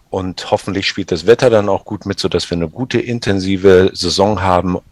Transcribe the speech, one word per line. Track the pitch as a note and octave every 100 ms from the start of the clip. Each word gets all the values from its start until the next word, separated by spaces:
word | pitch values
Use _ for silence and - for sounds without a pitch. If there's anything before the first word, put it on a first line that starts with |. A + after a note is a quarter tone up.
| _
Und | F#2+ F#2 E2+ -
hoffentlich | G#2 - F#2+ -
spielt | - F#2+
das | E2+ F2
Wetter | A#2+ C3
dann | A2 G2+
auch | G2
gut | - G#2 G2+
mit, | G2
sodass | F#2+ F2 -
wir | E2+
eine | E2
gute, | F#2+ B2+ A#2+
intensive | - A#2 A2 G2 F#2 F#2+ G2 F#2 F#2+
Saison | - F2+ E2 G2+ G2+
haben | F#2+ F2+ F2+ F2+ -